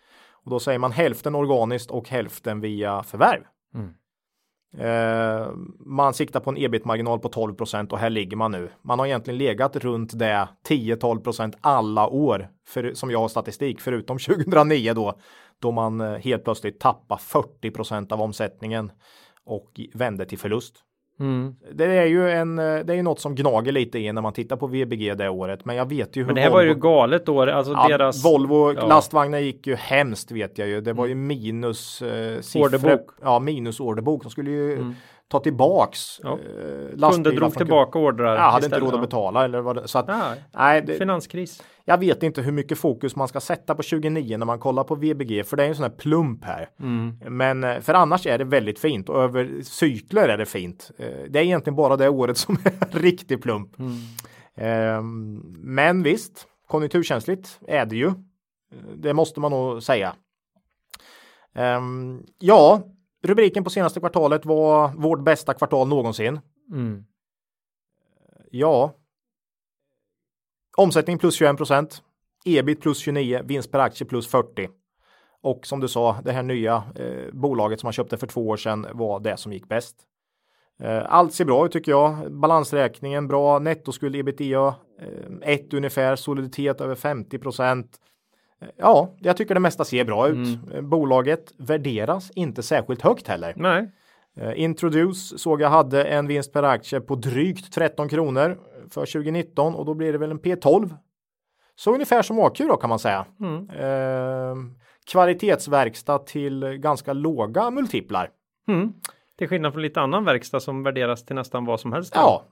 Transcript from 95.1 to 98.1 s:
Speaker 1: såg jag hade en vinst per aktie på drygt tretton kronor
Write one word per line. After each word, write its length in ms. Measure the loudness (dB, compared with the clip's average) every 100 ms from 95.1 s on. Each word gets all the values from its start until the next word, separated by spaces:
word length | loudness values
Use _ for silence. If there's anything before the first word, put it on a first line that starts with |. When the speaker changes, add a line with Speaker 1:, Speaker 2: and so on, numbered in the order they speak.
| -2 -12 -6
Speaker 1:
såg 240 | -2 2
jag 80 | 6
hade 340 | 6 6 2
en 240 | 2 0 0
vinst 260 | -2 -2
per 100 | 2
aktie 360 | 2 2 0 -6
på 140 | -4 -4
drygt 580 | -2 0 -2 -4 -6
tretton 360 | -2 -2 -2
kronor 480 | -2